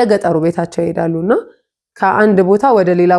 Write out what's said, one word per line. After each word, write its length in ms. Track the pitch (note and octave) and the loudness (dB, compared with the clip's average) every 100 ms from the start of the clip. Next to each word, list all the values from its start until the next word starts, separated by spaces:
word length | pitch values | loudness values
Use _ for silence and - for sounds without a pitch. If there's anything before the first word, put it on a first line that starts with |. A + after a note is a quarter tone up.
| A3+ | 2
ገጠሩ 300 | G3+ E3+ D#3+ | 0 -2 -2
ቤታቸው 420 | E3 F3 E3+ - | -2 -4 -6 -4
ይሄዳሉና 500 | E3+ E3+ E3 E3 F#3 D4+ - _ _ _ _ - | -6 -4 -4 -4 -2 -2 -4 _ _ _ _ -4
ከአንድ 420 | F#3+ G3 G#3+ F#3+ | -2 2 2 2
ቦታ 200 | F#3 G#3 C#4 | 2 2 2
ወደ 180 | A3 F3+ | 2 2
ሌላ 180 | F3 F3 | 2 2